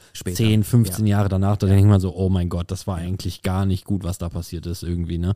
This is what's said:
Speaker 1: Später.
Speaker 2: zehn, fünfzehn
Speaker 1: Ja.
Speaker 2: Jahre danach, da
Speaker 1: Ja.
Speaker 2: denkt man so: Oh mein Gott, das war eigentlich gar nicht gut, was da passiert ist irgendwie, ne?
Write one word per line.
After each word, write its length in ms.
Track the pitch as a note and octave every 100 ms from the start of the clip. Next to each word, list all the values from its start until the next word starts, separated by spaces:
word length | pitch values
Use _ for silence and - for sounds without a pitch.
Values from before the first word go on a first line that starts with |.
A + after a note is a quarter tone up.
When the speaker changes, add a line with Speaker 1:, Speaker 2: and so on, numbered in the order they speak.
| _
Speaker 1:
Später. 240 | - - F2
Speaker 2:
zehn, 280 | A2 G#2+
fünfzehn 420 | G2+ B2 G2+ F#2 G#2+
Speaker 1:
Ja. 120 | G2+
Speaker 2:
Jahre 100 | G2
danach, 260 | F#2+ G2 G2+
da 100 | G2
Speaker 1:
Ja. 80 |
Speaker 2:
denkt 140 | G2 G2+
man 120 | G2+
so: 140 | F#2
Oh 140 | E2+ F#2+
mein 200 | F#2+ F2
Gott, 200 | F2 E2+
das 160 | F#2 -
war 100 | F2
eigentlich 440 | F2+ F#2 F#2 -
gar 220 | F#2+ F#2
nicht 200 | G2 F#2 -
gut, 180 | G2+
was 140 | E2+ F2
da 100 | F2
passiert 380 | E2+ - E2+ E2+
ist 160 | F2
irgendwie, 340 | E2 F2 E2+ E2+
ne? 180 | F2